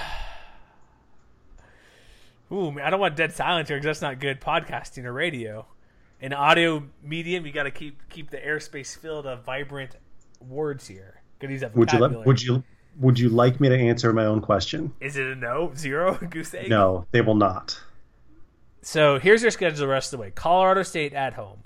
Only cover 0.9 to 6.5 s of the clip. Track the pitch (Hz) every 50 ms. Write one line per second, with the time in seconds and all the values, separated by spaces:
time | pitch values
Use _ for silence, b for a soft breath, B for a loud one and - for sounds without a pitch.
0.9 | B B B _ - - _ _ _ _ _ - - b b b b b b b
1.9 | b b b b b b b b b b b - 170 202 185 156 143 143 139 156
2.9 | 185 196 196 175 147 147 160 151 - - 139 156 180 170 156 - 151 139 139 156
3.9 | 156 - 165 143 131 127 139 139 135 139 - 160 156 165 - - - 120 - -
4.9 | - 135 123 123 120 135 165 175 151 123 113 107 107 110 110 _ - - _ _
5.9 | _ _ _ _ _ - 131 135 139 139 143 151